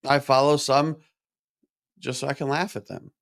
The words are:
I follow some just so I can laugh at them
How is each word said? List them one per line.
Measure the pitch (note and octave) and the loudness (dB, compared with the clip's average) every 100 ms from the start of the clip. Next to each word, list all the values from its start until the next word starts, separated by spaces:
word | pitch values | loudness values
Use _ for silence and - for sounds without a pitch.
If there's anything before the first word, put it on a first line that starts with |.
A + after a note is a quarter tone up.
| C3 | 2
I | C#3+ | 0
follow | C#3 C3 C#3+ D3 | 4 4 4 2
some | - C3+ D3+ D#3 _ _ _ _ _ _ _ _ _ _ | 2 0 0 -6 _ _ _ _ _ _ _ _ _ _
just | B2+ B2+ | -10 -6
so | C3+ | -6
I | |
can | C#3 C#3 | -6 -4
laugh | D3 G3+ - | -4 -4 -8
at | - | -14
them | F#2+ - _ | -16 -16 _